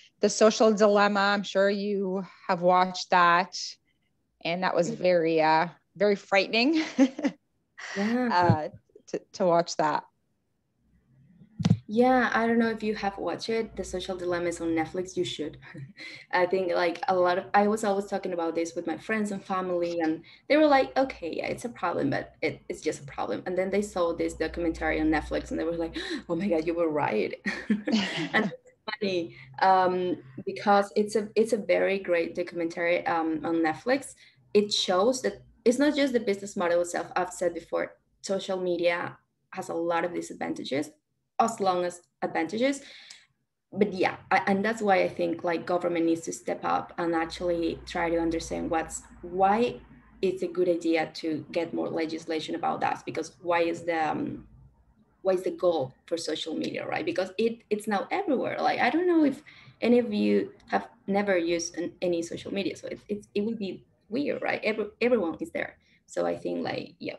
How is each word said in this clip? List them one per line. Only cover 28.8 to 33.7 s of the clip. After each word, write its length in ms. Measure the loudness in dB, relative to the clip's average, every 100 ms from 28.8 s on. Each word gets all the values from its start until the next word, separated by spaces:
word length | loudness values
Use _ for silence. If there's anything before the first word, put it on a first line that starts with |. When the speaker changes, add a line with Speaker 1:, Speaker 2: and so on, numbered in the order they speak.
| -10
Speaker 2:
funny, 460 | -4 -2 -2 -4 -12 -14 2
um, 560 | 4 6 4 2 -2 -4 -8 -12 -10
because 440 | -2 4 4 4 0
it's 200 | 0 -2
a, 140 | 0 0
it's 180 | 2
a 80 | 0 2 2
very 240 | 2 0
great 340 | 0 0 0
documentary, 720 | -4 -6 -4 -4 -2 0 0 0
um, 400 | 0 0 -2 -2
on 120 | 0
Netflix. 460 | 0